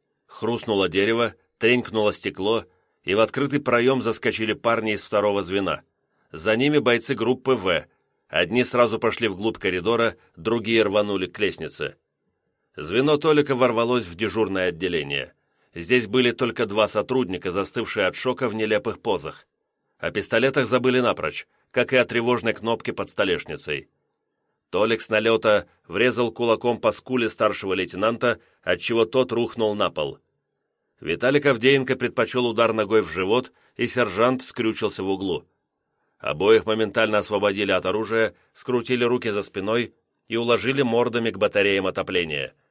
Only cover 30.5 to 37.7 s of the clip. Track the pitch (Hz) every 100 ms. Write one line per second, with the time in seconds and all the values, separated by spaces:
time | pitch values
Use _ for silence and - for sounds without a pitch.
30.5 | _ _ _ _ _ 78 82 123 143 143
31.5 | 120 127 135 131 127 120 - 113 127 120
32.5 | 113 113 110 101 110 87 87 95 120 123
33.5 | _ _ - 113 127 113 95 120 131 -
34.5 | - - - 107 - 95 95 98 90 -
35.5 | _ _ _ _ _ _ _ - 76 101
36.5 | 113 110 110 107 113 110 107 98 104 101
37.5 | 98 98